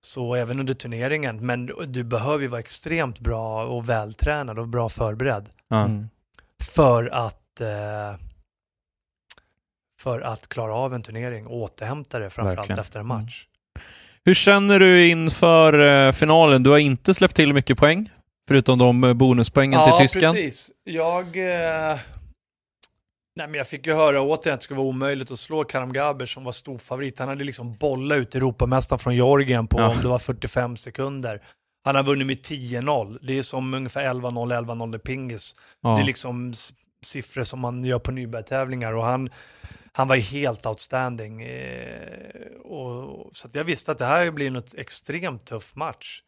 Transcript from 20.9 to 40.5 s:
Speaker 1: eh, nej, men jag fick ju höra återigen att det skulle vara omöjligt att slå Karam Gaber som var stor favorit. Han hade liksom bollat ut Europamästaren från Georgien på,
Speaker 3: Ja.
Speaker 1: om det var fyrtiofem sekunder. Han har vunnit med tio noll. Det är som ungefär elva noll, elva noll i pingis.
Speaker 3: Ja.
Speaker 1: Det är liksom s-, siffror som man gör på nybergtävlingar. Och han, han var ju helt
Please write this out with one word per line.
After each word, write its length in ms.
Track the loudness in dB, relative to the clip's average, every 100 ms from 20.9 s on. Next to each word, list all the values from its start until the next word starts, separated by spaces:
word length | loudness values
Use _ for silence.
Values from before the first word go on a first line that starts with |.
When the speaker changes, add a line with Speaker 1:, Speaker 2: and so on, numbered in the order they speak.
| -4 -2 -2 -6 -6 -4 -2 -2 -2 -4
Speaker 1:
eh, 60 | -6 -8 -20 -20 _ _ _ _ _ -20 _ _ _ _ -14
nej, 100 | -10
men 60 | -8
jag 100 | -8
fick 200 | -8 -2
ju 60 |
höra 280 | 4 4 4
återigen 320 | 0 -2 -2
att 60 | -4
det 40 |
skulle 140 | -6 -4
vara 100 | -4
omöjligt 440 | -2 -4 -4 -8
att 80 | -12
slå 240 | -8 -6
Karam 300 | -4 -6 -6
Gaber 320 | -4 -4 -4 -8
som 180 | -10
var 80 | -12
stor 260 | -14 -14 -16
favorit. 420 | -12 -10 -10 -8
Han 80 | -8
hade 140 | -8
liksom 300 | -10 -10 -14 -4
bollat 420 | -4 -2 -2 -2
ut 180 | -2 -2
Europamästaren 640 | -2 -2 0 0 0 -4
från 160 | -2 2
Georgien 520 | 4 4 2 -2 0
på, 120 | 2
Speaker 3:
Ja. 100 | 2
Speaker 1:
om 120 | 2
det 60 | 0
var 120 | -2
fyrtiofem 580 | -4 -8 -6 -4 -6 -8
sekunder. 640 | -14 -8 -8 -6 -10 -12 _ _ _ _ -2
Han 100 | 0
har 80 |
vunnit 240 | 2 0 -2
med 160 | -6
tio 380 | -10 -14 -8 -6
noll. 380 | -2 -4 -4 -12
Det 160 | -8 -6
är 60 |
som 300 | -6 -8 -8
ungefär 280 | -8 -8 -6
elva 260 | -6 -6 -6
noll, 220 | -6 -4
elva 220 | -6 -6
noll 220 | -10 -10 -10
i 40 |
pingis. 560 | -10 -10 -10 -14 -16 -20 _ _
Speaker 3:
Ja. 80 | 0
Speaker 1:
Det 120 | 2
är 40 | 2
liksom 440 | -2 -8 -10 -10
s-, 220 | -12 -14 _ _ _ -14
siffror 380 | -12 -12 -8
som 160 | -8 -6
man 240 | -8 -6
gör 160 | -4 -4
på 120 | -4
nybergtävlingar. 840 | -10 -10 -12 -6 -4 -4 -6 -6
Och 120 | -4 -2
han, 240 | -2 -4 -12 -20 _ -20 -20 _
han 160 | -4 2
var 80 | 2
ju 60 |
helt 440 | 0 -4 -4